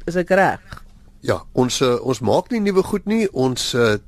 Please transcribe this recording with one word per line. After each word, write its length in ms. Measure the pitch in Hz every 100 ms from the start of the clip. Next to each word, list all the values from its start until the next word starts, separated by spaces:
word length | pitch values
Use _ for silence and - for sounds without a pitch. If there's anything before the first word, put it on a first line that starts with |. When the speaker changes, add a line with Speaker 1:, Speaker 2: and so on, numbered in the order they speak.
| -
Speaker 1:
is 160 | 180
ek 80 | 175
reg? 500 | 190 175 - - - - - - - -
Speaker 2:
Ja, 140 | 90 -
ons, 320 | - 127 -
eh, 160 | 131 120
ons 240 | 120 127
maak 320 | 104 143 - 233
nie 80 |
nuwe 240 | 202 190 180
goed 160 | 208
nie. 220 | 202 226 208
Ons, 400 | 135 131 123 -
eh, 240 | 123 117 107